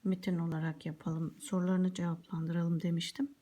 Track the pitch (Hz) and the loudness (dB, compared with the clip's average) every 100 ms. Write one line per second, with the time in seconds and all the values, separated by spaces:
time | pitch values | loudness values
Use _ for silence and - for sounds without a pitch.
0 | 196 185 185 175 165 156 160 156 165 156 | 0 0 0 0 0 0 -2 -4 -8 -6
1 | - 160 160 - - 185 180 185 185 185 | -4 -2 -4 -6 -4 0 4 4 4 2
2 | 175 170 - 170 160 170 170 165 170 170 | -2 -2 -4 -4 -2 0 2 2 2 0
3 | - - 277 - | -2 -2 -4 -4